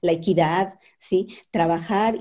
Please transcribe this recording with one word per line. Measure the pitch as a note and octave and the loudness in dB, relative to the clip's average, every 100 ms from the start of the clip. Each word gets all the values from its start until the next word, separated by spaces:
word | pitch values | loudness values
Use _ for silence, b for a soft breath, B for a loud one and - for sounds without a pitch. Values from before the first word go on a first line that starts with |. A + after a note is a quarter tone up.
la | F3 | -2
equidad, | E3 E3 F3 D#3 E3+ F#3+ - b b | 0 0 2 2 0 -2 -6 b b
¿sí? | - F#3 F#3 B B | -2 -2 -2 B B
Trabajar | F#3 E3 E3 E3 G3+ A3 A3 | 0 0 0 -2 0 0 -2